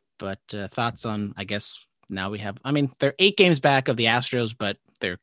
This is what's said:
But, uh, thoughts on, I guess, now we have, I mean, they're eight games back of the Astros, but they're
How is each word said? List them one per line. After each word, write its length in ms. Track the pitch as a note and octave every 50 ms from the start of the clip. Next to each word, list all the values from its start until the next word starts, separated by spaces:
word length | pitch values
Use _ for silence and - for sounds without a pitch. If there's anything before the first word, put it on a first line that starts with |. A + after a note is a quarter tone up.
| _ _ _ -
But, 220 | G#2 F#2+ G2 - _ - G#2+
uh, 140 | G#2 G2 F#2
thoughts 360 | - B2 A#2 A#2 B2 - -
on, 300 | A2+ G#2+ G#2 G#2 G2+ -
I 60 | - G2
guess, 400 | G2 G#2 G#2 - - - - _ _ _ _ _ -
now 220 | G2 F#2+ F#2 G2
we 80 | G#2+ G2+
have, 200 | G#2 G2+ G#2+ - -
I 60 | C3+
mean, 220 | D3 D3 C#3+ C3 - -
they're 140 | C#3 C#3 - -
eight 180 | F#3 G3+ G3
games 220 | - F#3 F3+ D#3+ C3+
back 300 | D3+ D3 C#3 C3+ C3 C#3+
of 80 | B2
the 80 | A#2+ A#2
Astros, 500 | A2+ A#2 B2 B2 - B2+ B2 A#2 A2 A#2+
but 200 | - G#2+ G2+ G2+ _ _ _ _ -
they're 180 | - F#2 F2+ -